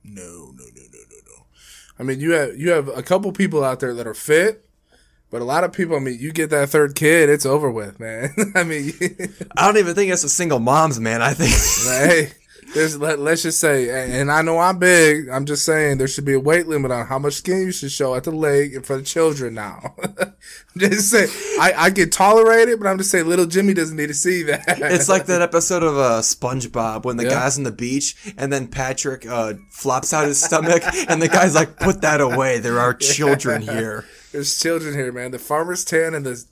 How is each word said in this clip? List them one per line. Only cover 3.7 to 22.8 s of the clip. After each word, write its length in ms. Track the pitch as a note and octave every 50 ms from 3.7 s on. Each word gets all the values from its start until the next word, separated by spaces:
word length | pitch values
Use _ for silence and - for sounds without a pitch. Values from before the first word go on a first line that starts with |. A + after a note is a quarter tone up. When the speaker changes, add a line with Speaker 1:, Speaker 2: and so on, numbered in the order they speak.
| B2+ -
Speaker 1:
there 140 | - B2+ A#2+
that 120 | A#2+ A#2
are 60 | A2+ G#2+
fit, 540 | - - - D3+ E3 F3+ A3 G#3+ - _ _ _ _ _ _ _ _ _ _ _ _ _ _
but 100 | - A#2+
a 40 | A#2+
lot 200 | B2 C#3 E3 F3+
of 80 | F3
people, 240 | F3 - F#3 D#3+ E3
I 40 | D3
mean, 180 | C3+ C3 B2 A#2
you 100 | C3 D#3
get 180 | D#3 D#3+ D#3 D3+
that 180 | D#3 D3 C#3 C#3
third 260 | - D#3 D3+ C#3+ C#3
kid, 360 | - D#3 D3+ D#3+ E3+ D#3+ C#3+
it's 160 | D3 C#3+ -
over 240 | D3 C3+ D3+ D3+ C3+
with, 280 | A2+ A2 G#2 G2 G2+ _
man. 360 | A2+ A2 A2 A2+ B2 C#3 - G#3 A3
<laughs> 100 | G3+ -
I 100 | F#3+ F3
mean, 280 | E3 D#3 D3+ C#3 D3 - -
<laughs> 580 | F3 F3 - - F#3 F3 - - - - -
Speaker 2:
I 80 | - F3
don't 120 | G3 G#3 G#3+
even 160 | F#3+ E3+ E3+
think 180 | G3 G3+ F#3+
it's 100 | F3+ E3+
the 60 | - C#3
single 300 | - - F3+ E3 C#3+ B2
moms, 420 | A2+ A#2+ C3+ D#3 D#3+ D#3+ C3+ A#2
man. 220 | A2+ A2+ A2+ A#2
I 100 | A2+ C3+
think 200 | C#3+ C3 D#3+ -
<laughs> 340 | - - - - - - G2+ B2 B2+ C3 C#3 E3
Speaker 1:
Hey, 220 | F3 D#3+ D3+ C#3+ - _ _ _ _ - - - -
there's, 240 | D3+ D#3+ D#3+ D3+ C#3+
let, 220 | D3 D#3+ D#3 C#3+
let's 220 | C#3+ D3+ E3 E3
just 180 | - E3 D#3 -
say, 280 | - D#3 C#3+ C3+ B2+ A#2
and, 220 | B2 C3 C3 B2+
and 200 | B2 C3 C#3 C#3+
I 100 | D3 D#3
know 160 | D#3+ E3 E3 E3
I'm 200 | F3 F#3 F#3+ F3+
big, 480 | F3+ F3+ F3+ E3+ D#3+ D#3 D3+ D3+ C#3+ B2+
I'm 160 | B2+ C3+ C#3
just 200 | D3 D3 C#3+ -
saying 340 | E3 D#3+ D#3 D3+ D3 C#3 C3
there 100 | C3 C3+
should 160 | - - C#3+
be 80 | C#3+
a 80 | C3+ C3+
weight 260 | C3 D3 D#3+ F3 E3+
limit 240 | E3 D#3 C#3+ C3+ B2+
on 160 | B2 A#2+ A2+
how 120 | C#3 - C3+
much 140 | C#3+ D3 C#3+
skin 260 | - - F#3 F3+ F#3+
you 100 | F#3 F#3
should 220 | F3+ - - C#3
show 220 | C3+ - C#3+ C3 B2+
at 80 | B2+ C3
the 80 | E3+
lake 420 | D#3+ D#3 D#3 D3 C#3+ C#3+ C#3+ C#3+ C3
and 100 | C3 B2+
for 120 | - C#3
the 60 | C3+ C#3
children 500 | - - E3+ E3 D#3+ D3 C#3+ B2+ A#2+ A2+
now. 400 | A2+ G#2 G2+ F2 - - B2+ - -
<laughs> 40 |
I'm 320 | - - - - F#3 - - _ - - - - _ _ _ F3+
just 320 | F#3 G3+ A3 G#3 G3+ G3+
saying, 180 | A#3+ A3 F#3+ - - - - - - F#4
I, 120 | - F#3+ E3+
I 140 | D3 E3 F3+
can 200 | G3 G3 F3 E3
tolerate 580 | - - F#3+ G3+ G#3+ A3+ A3 A3 A3+ A3+ A3+ A#3+
it, 120 | A#3 A3